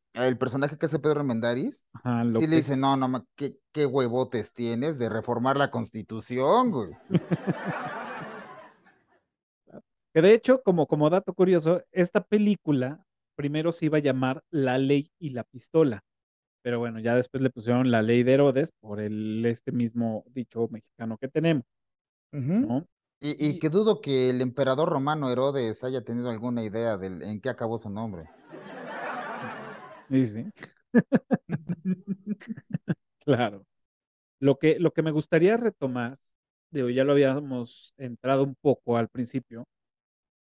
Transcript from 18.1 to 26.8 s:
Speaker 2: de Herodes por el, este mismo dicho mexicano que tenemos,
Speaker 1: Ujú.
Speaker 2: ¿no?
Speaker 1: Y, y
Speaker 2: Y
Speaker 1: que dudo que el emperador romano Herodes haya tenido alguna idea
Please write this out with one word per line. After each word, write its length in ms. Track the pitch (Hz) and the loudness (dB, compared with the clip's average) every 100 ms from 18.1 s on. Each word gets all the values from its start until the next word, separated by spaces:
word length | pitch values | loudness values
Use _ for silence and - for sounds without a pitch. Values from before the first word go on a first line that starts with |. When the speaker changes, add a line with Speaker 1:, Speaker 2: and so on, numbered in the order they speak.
| 120 | 4
Speaker 2:
de 100 | 123 | 6
Herodes 380 | 135 143 127 - _ | 6 6 4 -2 _
por 200 | 107 104 | -12 -6
el, 460 | 107 107 107 110 117 | -6 -4 -4 -2 0
este 260 | 117 - | -2 -4
mismo 520 | 120 117 120 113 107 - | -2 -2 -2 -4 -4 -8
dicho 380 | 131 113 117 113 | -12 -8 -4 -4
mexicano 480 | 110 _ - 113 110 | -6 _ -12 -10 -8
que 100 | 131 | -6
tenemos, 360 | 156 160 147 - _ _ _ _ _ _ | 0 0 0 -4 _ _ _ _ _ _
Speaker 1:
Ujú. 360 | 147 131 208 294 | -6 -2 0 0
Speaker 2:
¿no? 180 | 254 - _ _ _ | -2 -6 _ _ _
Speaker 1:
Y, 280 | 147 147 151 | -8 -2 -2
y 60 | |
Speaker 2:
Y 40 | - | 0
Speaker 1:
que 100 | 156 | 0
dudo 320 | 185 220 196 | 2 2 0
que 300 | 143 131 127 | 0 2 2
el 100 | 127 | 2
emperador 480 | 127 127 131 131 170 | -2 0 0 2 0
romano 420 | 151 143 156 131 | 0 0 -2 -2
Herodes 540 | 123 139 139 113 107 | 0 0 0 -4 -4
haya 180 | 127 131 | -6 -6
tenido 260 | 110 120 120 | -6 -6 -4
alguna 340 | 110 123 120 | -6 -4 -6
idea 320 | 107 110 | -4 -4